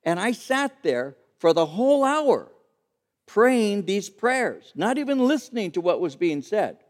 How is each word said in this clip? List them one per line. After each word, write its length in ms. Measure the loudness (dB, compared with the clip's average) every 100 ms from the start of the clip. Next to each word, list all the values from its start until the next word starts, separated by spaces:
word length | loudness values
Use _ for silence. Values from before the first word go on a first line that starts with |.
and 160 | -2 -2
I 120 | -2
sat 520 | -4 -4 -2 -2 -2
there 320 | -2 -2 -4 -12 _ _
for 140 | 2
the 140 | 4 0
whole 380 | 0 2 2
hour 460 | 2 2 2 0 -2 _ _ _ _ _ _ _ _
praying 580 | 2 4 4 0 -2
these 240 | -2 -2 -4
prayers, 640 | _ -2 0 -2 -6 -14 -4
not 200 | -2 -2
even 220 | -2 0
listening 540 | 2 0 -4 -6 -4
to 80 | -2
what 200 | 0 0
was 140 | -4
being 260 | -2 -2 -2
said 380 | -4 -2 -2 -6